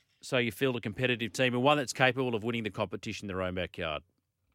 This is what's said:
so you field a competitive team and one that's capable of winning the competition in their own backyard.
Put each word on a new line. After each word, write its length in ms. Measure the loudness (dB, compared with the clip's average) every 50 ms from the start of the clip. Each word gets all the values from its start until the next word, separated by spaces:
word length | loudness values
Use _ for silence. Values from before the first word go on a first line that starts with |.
| _ _ _ _ -8
so 160 | -2 0 0
you 120 | 0 0
field 240 | 0 0 0 0 0
a 60 | 0
competitive 520 | -4 -6 -2 0 0 0 2 0 -2 -4 0
team 220 | 2 2 2 2
and 80 | 4 6
one 140 | 6 6
that's 160 | 4 2 -2 2
capable 420 | 4 4 4 4 2 0 0 0
of 80 | 0 -2
winning 220 | -2 -2 -2 -4
the 60 | -4
competition 560 | -2 -2 -4 -4 -4 -8 -8 -8 -8 -8 -8
in 20 | -6
their 140 | -4 -2 -2
own 120 | -2 -2
backyard. 480 | -4 -4 -6 -6 -6 -4 -4 -4 -6 -8 _ _ _ _ _ _ _ _ _